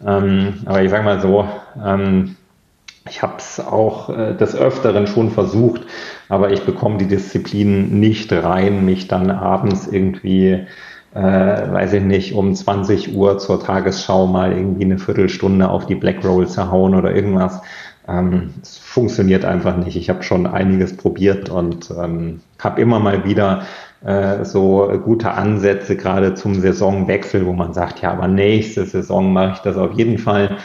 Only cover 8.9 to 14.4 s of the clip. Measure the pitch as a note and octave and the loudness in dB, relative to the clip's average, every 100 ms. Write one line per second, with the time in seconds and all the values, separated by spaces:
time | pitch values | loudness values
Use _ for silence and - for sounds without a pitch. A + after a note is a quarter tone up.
8.9 | F#2 - F#2 F#2 F#2+ F#2 F#2+ A2 F#2+ - | 0 0 0 0 0 0 0 0 -2 -2
9.9 | G2 F#2+ F#2 G2 F#2+ F#2+ F#2 F#2 - - | 0 0 -2 0 2 4 2 -4 -18 -20
10.9 | - _ - F#2+ F#2+ F#2+ G2 G2+ F#2+ F#2 | -20 _ -2 2 4 2 0 -2 -2 0
11.9 | G2 G2 G2 F#2+ G#2 G2 F#2+ - G2+ G2 | 2 2 2 0 0 0 0 -2 -2 0
12.9 | G#2 - G2+ G2 G2 - F#2+ - F#2+ F#2 | 0 0 2 2 2 -2 -2 0 0 0
13.9 | F#2 - F#2+ F#2 F#2 | -4 0 2 2 2